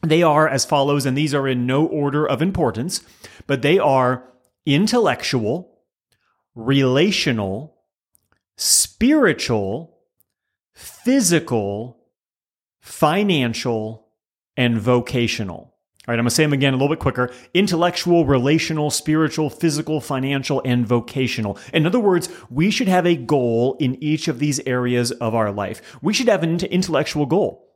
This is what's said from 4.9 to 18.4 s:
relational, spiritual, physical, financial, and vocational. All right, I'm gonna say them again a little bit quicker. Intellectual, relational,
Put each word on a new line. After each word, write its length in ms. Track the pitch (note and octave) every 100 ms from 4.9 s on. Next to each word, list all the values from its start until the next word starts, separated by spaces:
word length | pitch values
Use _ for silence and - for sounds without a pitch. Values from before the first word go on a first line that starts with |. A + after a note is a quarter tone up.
| A#3+ G3+ A#2+ - C3 G#2+ D3 F#3 _ _ _ _ _ _ _ _
relational, 1200 | - A2+ C#3 C3 B2+ F#3 F#3+ - A2+ G2 G2 D3+ _ _ _ _ _ _ _ _ _
spiritual, 1400 | - - - _ A#3+ D#4 A#3 - - A2+ G2 A2+ E3 _ _ _ _ _ _ _ _
physical, 1200 | _ - - - C#4 F#3+ E3+ - A#2+ G2+ G2+ A#2+ - _ _ _ _ _ _ _ _
financial, 1300 | - - D#3 F3 G#3 E3 A#2+ A#2 B2+ A2+ G#2+ A2+ _ _ _ _ _ -
and 220 | B2 A2+
vocational. 960 | G#2 B2 A#2 B2+ A#2+ - G2+ E2 - _ _ _ -
All 60 |
right, 40 | A#2
I'm 60 |
gonna 80 | A#2+
say 120 | -
them 100 | D3+
again 200 | C#3+ C#3
a 40 | C3
little 120 | C#3
bit 80 | D#3+
quicker. 320 | C#3+ B2+ B2 - -
Intellectual, 720 | F3 G#3 E3+ F3 E3+ F3 E3+ D3
relational, 640 | C3+